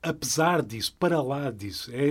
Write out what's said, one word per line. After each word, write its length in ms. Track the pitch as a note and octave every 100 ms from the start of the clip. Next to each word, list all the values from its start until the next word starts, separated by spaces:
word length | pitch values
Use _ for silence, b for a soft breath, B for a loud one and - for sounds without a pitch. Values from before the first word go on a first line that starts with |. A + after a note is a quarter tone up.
apesar 600 | - D#3+ B2 - D#3+ F3
disso, 320 | A2 A2 G2 -
para 220 | F3 E3
lá 300 | C3 C#3 C#3
disso. 400 | G#2+ G2+ - -
É, 180 | B2 C#3+